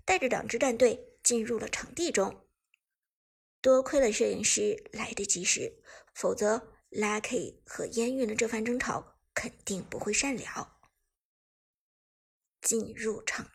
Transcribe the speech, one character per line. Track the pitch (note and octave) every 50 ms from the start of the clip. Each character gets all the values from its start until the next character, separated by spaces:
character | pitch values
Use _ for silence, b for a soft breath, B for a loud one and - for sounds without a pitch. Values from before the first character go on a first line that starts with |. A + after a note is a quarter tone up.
| B
带 | - F#4+
着 | F4+ - C4
两 | - - -
支 | G#3+ - A#3
战 | C#4+ C4+ A#3 A#3
队 | B3+ A#3 - - - - - _ -
进 | - A#3+ A#3 A3
入 | G#3+ A#3+ G#3+
了 | - -
场 | - - - -
地 | - - F4 D#4+
中。 | A3 G3+ F#3+ G3 - - _ _ _ _ _ _ _ _ _ _ _ _ _ _ _ _ _ _ _ _ _ _ _ _
多 | - C4 C4 C4
亏 | C4 C4 - C#4+
了 | C4+ G#3+
摄 | A3 - A#3 G#3+
影 | G3 F#3+ G#3
师 | - - - G#3 G#3 G3+ - - -
来 | - G#3+ A3 -
得 | - - G3+
及 | - - F3+
时， | F3+ - - - - - - B B B B B B B B
否 | - - F3+ -
则 | - G#3 G#3 A3 A#3 - - - _ _ _
Lucky | - - G#3+ G#3 G#3+ G#3+ - - B3+ A#3+ D3+ G2 - _ _
和 | - - - -
烟 | - - A3+ A#3 A#3+ C4
云 | C4+ B3+ G#3+
的 | A3
这 | A3 A#3+
番 | A3 A#3 A3 A3
争 | A#3+ B3 B3+
吵 | - - - - - - _ _ _ _ _
肯 | - - A#3+ - - _
定 | - G3+ F3+
不 | - - - -
会 | - G#3
善 | G#3 - - C#4 C4
了。 | G3 E3 - - - - - _ _ _ _ _ _ _ _ _ _ _ _ _ _ _ _ _ _ _ _ _ _ _ _ _ _ _ _ _ _ _ _ _ _ _ _ _ _
进 | - - A3+ A3+ G#3 - A3
入 | - G#3+ A3 G3+ - -
场 | - - - A3 - -